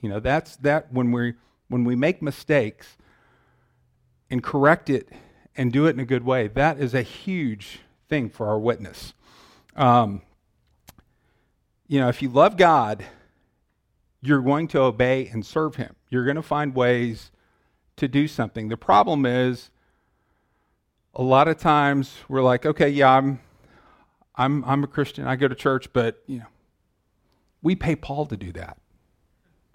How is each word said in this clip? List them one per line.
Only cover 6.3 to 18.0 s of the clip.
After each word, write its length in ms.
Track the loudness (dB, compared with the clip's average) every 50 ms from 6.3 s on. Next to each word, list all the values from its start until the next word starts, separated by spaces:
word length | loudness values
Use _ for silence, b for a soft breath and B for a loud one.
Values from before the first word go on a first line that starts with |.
| -2 -2 -2 -2
that 300 | -2 0 0 0 0 -2
is 140 | -4 -4 -2
a 80 | -4
huge 800 | -4 -6 -10 -12 -10 -8 -6 -4 -4 -4 -6 -8 -12 -18 -20 -20 -20 _ _ _ _ _
thing 220 | -4 -4 -4 -4
for 180 | -6 -6 -4 -2
our 120 | -2 0
witness. 560 | 0 -2 -2 -2 -6 -14 -16 -18 -20 -20 -20 b b b b b b b b b b b _
Um, 460 | 2 4 6 6 6 4 2 -2 -8 -12 _ _ _ _ _ _ _ _ _ _ _ _ -20 -20 _ _ _ _ _ _ _ _ _ _ _ _ _ _ _ _ _ _ -2
you 120 | 0 0
know, 80 | 0 0
if 140 | -2 -2
you 80 | -4 0
love 260 | 4 4 4 4 4
God, 480 | 4 4 4 4 4 2 0 -4 -8 -12 b b b b b b b b b b b _ _ _ _ _ _ _ _ _ _ _ _
you're 200 | -2 0 0 2
going 260 | 2 2 0 0 -2 -2
to 120 | 0 2
obey 460 | 2 2 2 0 0 0 0 0 -2 -6
and 160 | -8 -10 -10
serve 320 | -6 -4 -4 -4 -4 -6
him. 200 | -8 -12 -12 -14 _ _ _
You're 160 | -4 -2 -2
gonna 180 | -2 -2 -4 -4
find 320 | -4 -4 -4 -4 -2 -2
ways 560 | 0 2 2 2 2 0 -4 -6 -8 -12 -20 _ _ _ _ _ _ _ _ _ _ _ _ _
to 120 | -6